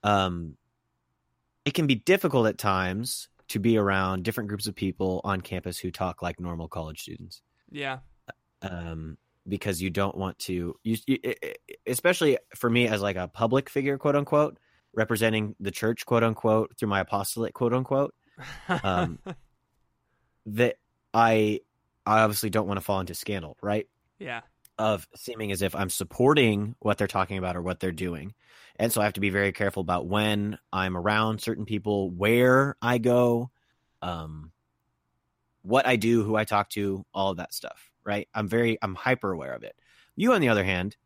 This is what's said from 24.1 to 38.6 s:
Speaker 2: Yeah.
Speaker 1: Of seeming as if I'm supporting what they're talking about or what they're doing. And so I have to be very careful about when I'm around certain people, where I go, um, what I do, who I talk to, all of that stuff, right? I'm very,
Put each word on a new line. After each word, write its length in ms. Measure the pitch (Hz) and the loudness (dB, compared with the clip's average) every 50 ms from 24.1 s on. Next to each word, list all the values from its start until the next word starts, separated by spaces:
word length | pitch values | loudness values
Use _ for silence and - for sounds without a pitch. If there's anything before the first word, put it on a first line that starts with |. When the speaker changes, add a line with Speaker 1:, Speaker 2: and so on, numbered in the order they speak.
| _ _ | _ _
Speaker 2:
Yeah. 220 | 196 151 120 117 - _ _ _ _ _ _ - | -12 -10 -10 -10 -12 _ _ _ _ _ _ -2
Speaker 1:
Of 300 | 110 110 107 95 - _ _ | 0 2 2 0 -2 _ _
seeming 360 | - - - 120 113 110 101 | -16 -12 -12 -8 -8 -4 -4
as 100 | 98 90 | -2 -2
if 140 | 98 95 - | -2 -2 -2
I'm 140 | 85 98 92 | -2 -4 -4
supporting 840 | - - 95 - - - 123 135 156 151 131 113 107 101 104 107 120 _ | -2 -6 -6 -8 0 4 6 6 6 6 6 4 4 2 -2 -6 -8 _
what 180 | - 107 104 - | 0 0 0 2
they're 100 | 107 98 | 0 -2
talking 300 | - 98 95 - 101 95 | 0 -2 -2 -2 -2 -4
about 180 | 92 90 87 | -4 -4 -4
or 60 | 90 | -4
what 180 | 85 90 90 - | -4 -6 -6 -4
they're 120 | - 92 | -4 -6
doing. 420 | 90 80 92 90 85 76 73 98 110 _ _ _ _ - - - _ _ | -4 -4 -6 -6 -6 -8 -10 -14 -16 _ _ _ _ -20 -20 -20 _ _
And 140 | 107 117 | 0 0
so 80 | 113 113 | 2 2
I 40 | 104 | 0
have 80 | 104 98 | 0 0
to 80 | - | 0
be 80 | 101 101 | -2 0
very 220 | 92 101 101 98 92 | 2 2 0 0 0
careful 280 | - 104 98 - 98 | 0 -2 -2 -2 -2
about 240 | 95 82 90 87 64 85 | -2 -2 -2 -2 -2 -2
when 500 | 95 104 107 107 107 104 101 104 104 - _ _ - | 0 0 2 2 0 0 -2 -4 -6 -8 _ _ -4
I'm 240 | 95 95 92 92 90 | -2 -2 -2 -2 -2
around 440 | 85 104 107 107 110 110 110 107 | 0 0 2 2 2 0 -2 -4
certain 240 | - - 113 - 107 | -4 -6 -6 -6 -4
people, 440 | 104 110 104 101 104 104 101 98 92 | -4 -4 -4 -2 -2 0 0 0 -2
where 680 | 90 87 98 107 117 120 123 127 127 131 139 143 - _ | -2 0 2 4 6 6 6 6 6 6 4 2 -2 _
I 160 | - 120 123 120 | -2 0 0 2
go, 540 | 113 123 120 123 123 120 120 117 120 127 _ _ _ _ _ _ _ _ _ _ | 2 4 4 4 4 4 2 0 -2 -6 _ _ _ _ _ _ _ _ _ _
um, 500 | - 90 87 82 80 78 78 78 76 80 _ _ _ _ _ _ _ _ _ _ _ _ _ _ _ _ _ _ _ _ _ _ | -8 -8 -8 -8 -8 -10 -12 -14 -16 -18 _ _ _ _ _ _ _ _ _ _ _ _ _ _ _ _ _ _ _ _ _ _
what 240 | _ 92 110 135 - 123 | _ 2 2 2 4 4
I 80 | 127 | 2
do, 280 | 117 98 113 117 117 107 | 2 4 4 4 4 4
who 120 | 104 110 | 2 0
I 80 | 107 107 | 0 0
talk 240 | - 110 104 101 _ | 0 0 0 0 _
to, 340 | - 107 101 98 98 95 98 _ _ | -4 -4 -2 -2 -2 -4 -8 _ _
all 180 | 98 98 98 | -2 -2 -2
of 60 | 95 82 | -2 -4
that 160 | - - - | -8 -12 -12
stuff, 380 | - - - - - - _ _ _ _ | -12 -12 -12 -16 -16 -20 _ _ _ _
right? 240 | 104 104 104 - _ _ | -6 -4 -4 -6 _ _
I'm 120 | 113 107 98 | -6 -4 0
very, 280 | 107 117 | 0 2